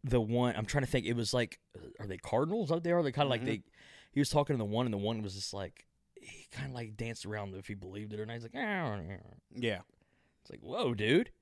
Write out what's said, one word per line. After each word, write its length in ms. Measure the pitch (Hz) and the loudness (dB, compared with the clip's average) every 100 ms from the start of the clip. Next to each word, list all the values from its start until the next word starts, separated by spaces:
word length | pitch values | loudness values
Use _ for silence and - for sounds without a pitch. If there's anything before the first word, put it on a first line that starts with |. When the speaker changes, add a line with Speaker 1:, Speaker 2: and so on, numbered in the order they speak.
Speaker 1:
the 160 | 135 123 | 4 4
one, 360 | 107 120 123 104 | 4 4 4 2
I'm 100 | 107 | 0
trying 180 | 120 | 0
to 60 | 120 | 2
think, 160 | 131 92 | 2 2
it 80 | 117 | 0
was 180 | 110 | 2
like, 260 | 123 117 - _ 92 80 - | 2 0 -2 _ -16 -16 -10
are 80 | 104 | -8
they 100 | 92 | -8
Cardinals 540 | - 120 156 214 170 | 0 2 2 0 0
out 120 | 165 | 0
there? 140 | 170 175 | 4 4
Are 60 | |
they 80 | 151 | 4
kinda 180 | 131 143 | 2 2
like 120 | 120 | 4
Speaker 2:
Mm-hmm. 80 | 127 | 2
Speaker 1:
they, 140 | 110 - _ - - - | -2 -6 _ -20 -20 -4
he 80 | - | 0
was 100 | 143 | 4
talking 260 | 151 143 139 | 4 2 2
to 20 | |
the 80 | 104 | 2
one, 200 | 107 123 | 2 2
and 80 | |
the 40 | 101 | 2
one 240 | 104 113 | 0 -2
was 140 | 104 98 | -4 -6
just 180 | 95 | -8
like, 320 | 101 92 - - _ _ - | -6 -8 -10 -20 _ _ -20
he 280 | - - - | -20 -20 -14
kinda, 220 | 123 139 | -10 -8
like, 240 | 127 113 107 | -6 -8 -6
danced 280 | 117 113 98 | -6 -6 -6
around 280 | 107 101 95 | -6 -6 -8
if 120 | 98 | -10
he 80 | 101 | -10
believed 380 | 95 98 107 | -8 -10 -8
it 60 | 104 | -8
or 60 | 110 | -6
not. 80 | |
He's 100 | 117 | -8
like, 80 | 113 262 | -8 -6
"Ah, 40 | |
ah, 400 | 233 196 151 104 | -2 -2 -2 -4
ah." 360 | 82 98 - - _ - | -6 -10 -14 -20 _ -2
Speaker 2:
Yeah. 260 | 117 95 - _ _ _ _ _ | -2 -2 -8 _ _ _ _ _
Speaker 1:
It's 80 | - | -18
like, 100 | - | -16
"Whoa, 320 | - 139 127 | -8 -2 0
dude." 380 | 110 107 151 - - | 2 6 6 4 -6